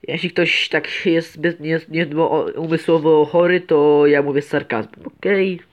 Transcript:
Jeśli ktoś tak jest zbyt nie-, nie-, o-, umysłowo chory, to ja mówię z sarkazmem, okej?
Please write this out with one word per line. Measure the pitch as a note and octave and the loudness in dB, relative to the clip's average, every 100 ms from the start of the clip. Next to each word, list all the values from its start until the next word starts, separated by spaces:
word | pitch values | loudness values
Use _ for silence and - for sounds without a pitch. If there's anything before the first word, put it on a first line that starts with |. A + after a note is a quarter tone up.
Jeśli | - - F3+ | -8 -6 -6
ktoś | - - - - | -2 0 0 0
tak | D#3+ D3+ - G3+ | -4 -4 -6 -2
jest | E3 E3 | -2 -2
zbyt | - D#3+ E3 | -6 -6 -6
nie-, | D3+ D#3+ D#3+ | -4 -4 -4
nie-, | D#3+ E3 D3 | -6 -4 -2
o-, | E3 D3+ - - | 0 0 -2 -6
umysłowo | D#3+ D#3+ - E3 D3+ D#3 D3 | -4 -4 2 2 4 4 4
chory, | E3+ F3 F3+ | 2 2 0
to | F3 D#3 D3 D3 D3 | 2 2 4 4 4
ja | C#3+ | 4
mówię | C#3+ C#3 | 2 -2
z | C#3 | -2
sarkazmem, | D3 C#3+ A#2 A2 - - _ | -6 -4 -6 -6 -12 -20 _
okej? | F#3 G3+ F#3+ F3 - | -2 0 0 -4 -12